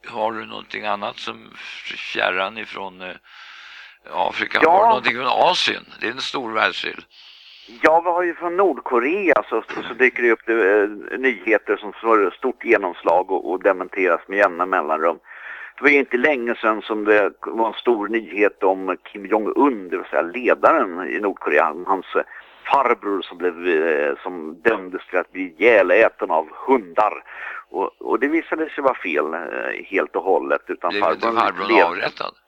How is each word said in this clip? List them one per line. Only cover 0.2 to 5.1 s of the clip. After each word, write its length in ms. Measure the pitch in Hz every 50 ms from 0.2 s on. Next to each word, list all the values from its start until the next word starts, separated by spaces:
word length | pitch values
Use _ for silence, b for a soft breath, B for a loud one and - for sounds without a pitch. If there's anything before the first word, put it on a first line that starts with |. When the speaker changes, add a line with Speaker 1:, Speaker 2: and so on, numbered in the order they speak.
| 110 110
Speaker 1:
du 140 | 113 110 110
någonting 400 | 110 113 104 95 - - 104 107
annat 320 | 104 101 101 101 117 123
som 320 | - - 113 113 113 113 110 -
f-, 440 | - - - - - - - - - - - -
fjärran 440 | 110 107 98 92 92 95 98 113
ifrån, 440 | 110 107 - - - 98 95 92 92
eh, 140 | 92 92 87 - B B B B B B B B B B B B B B B B _ -
Afrika? 480 | 76 87 87 - - - 107 113 - 110
Speaker 2:
Ja. 100 | 151 160
Speaker 1:
Har 100 | 175 190 214
du 40 |
någonting 280 | 233 220 127 123 135